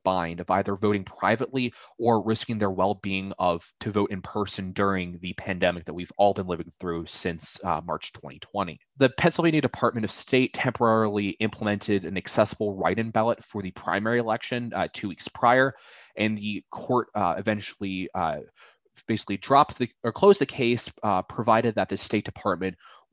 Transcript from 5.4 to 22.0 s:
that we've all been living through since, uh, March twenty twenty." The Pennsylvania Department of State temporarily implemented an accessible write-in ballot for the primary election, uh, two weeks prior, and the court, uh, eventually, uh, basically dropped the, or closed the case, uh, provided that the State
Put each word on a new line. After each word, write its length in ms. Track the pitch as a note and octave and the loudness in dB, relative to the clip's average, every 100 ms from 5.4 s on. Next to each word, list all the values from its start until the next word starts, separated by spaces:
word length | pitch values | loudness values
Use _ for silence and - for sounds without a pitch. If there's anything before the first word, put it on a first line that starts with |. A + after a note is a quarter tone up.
| - F2+ F2+ F2 | -6 0 2 0
that 100 | E2+ | -6
we've 200 | F2 F2 - | -10 -4 2
all 180 | G2+ | 4
been 140 | G2 F2+ | 2 -2
living 240 | E2+ E2+ - | -6 -8 -8
through 260 | F2+ E2+ D#2+ | -6 -4 -6
since, 560 | - F2+ E2 - - F#2 | -6 -6 -6 -10 -6 -4
uh, 160 | D#2 | -2
March 300 | E2+ D#2 - | -4 -6 -8
twenty 260 | - C#2+ - | -14 -16 -18
twenty." 400 | - G2+ F2+ - _ - | -8 -4 -4 -6 _ 2
The 140 | C3 | 2
Pennsylvania 500 | - E3 - E3 D#3 | 4 2 4 2 4
Department 460 | C3 - A#2 A#2+ G#2+ | 2 2 0 0 -4
of 60 | |
State 420 | - - B2+ C3 | -6 0 2 2
temporarily 760 | - C3 - A#2 A2+ G#2+ G#2 G2+ - | 0 -2 2 4 4 4 0 -2 0
implemented 640 | A2 - G#2+ G2+ - G2+ E2+ | -4 -2 -2 0 2 0 0
an 100 | F#2 | -6
accessible 600 | - - G#2+ - G#2 F#2+ | -2 2 2 0 -4 0
write-in 360 | E2+ G#2 A2+ | 0 0 0
ballot 320 | A2 A#2 - | 0 0 -2
for 180 | - G#2 | -6 -8
the 100 | F#2 | -8
primary 480 | - - F#2+ A2 A#2+ | -8 -4 -2 0 0
election, 520 | A2+ A#2 - A#2+ A#2 | 0 -4 -4 -6 -4
uh, 140 | F#2+ D#2+ | -4 -4
two 160 | - G#2 | -6 -10
weeks 180 | D#2+ - | -8 -14
prior, 460 | - A#2+ C3 C3+ - - - - - | 2 4 6 4 0 -18 -20 -12 -4
and 220 | A2 G#2 | -2 -2
the 260 | G#2 G2 - | -6 -8 -10
court, 380 | - - A#2+ - | -8 -2 0 0
uh, 220 | G#2 F2+ - | 0 0 0
eventually, 680 | G#2+ G#2 - - G2+ F#2 F#2 F#2 | -2 -2 -4 -8 -6 -4 -4 -2
uh, 220 | D#2+ D2 - _ - _ _ _ - | -2 -4 -10 _ -20 _ _ _ -4
basically 300 | A2 - G2 | -4 -4 -4
dropped 420 | - C#3 D3+ - | 4 4 4 0
the, 100 | B2 _ | -6 _
or 80 | A#2 | -6
closed 280 | - G3+ G3 | 4 6 6
the 60 | C#3 | 2
case, 460 | - A#2+ A#2+ - - | 0 0 0 -4 -4
uh, 200 | G#2+ F#2 | 0 0
provided 500 | - - A2+ A2 A#2 | -2 -2 2 4 4
that 160 | G#2+ F#2 | 0 -2
the 80 | |
State 280 | G2 | -4